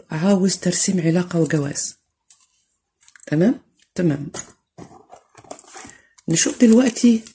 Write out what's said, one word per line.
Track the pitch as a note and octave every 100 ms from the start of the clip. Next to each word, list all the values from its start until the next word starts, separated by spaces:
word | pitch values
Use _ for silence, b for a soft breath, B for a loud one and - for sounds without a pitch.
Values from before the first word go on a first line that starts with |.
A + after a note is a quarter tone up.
| -
عاوز | D#3 F#3 G3 F#3+ -
ترسيم | F3+ F3 - F#3
علاقة | D#3+ E3+ F3+ E3+
وجواز. | D#3 D#3+ C#3+ - - - _ _ _ - _ _ _ _ _ _ - - -
تمام؟ | D3+ G3 D4 _ _ _
تمام. | - F3 C#3+ C#3+ - - _ _ - - - _ - _ _ - - - - B B B B -
نشوف | E3 - -
دلوقتي | A#3 A3+ C4 - A#3+ A3 -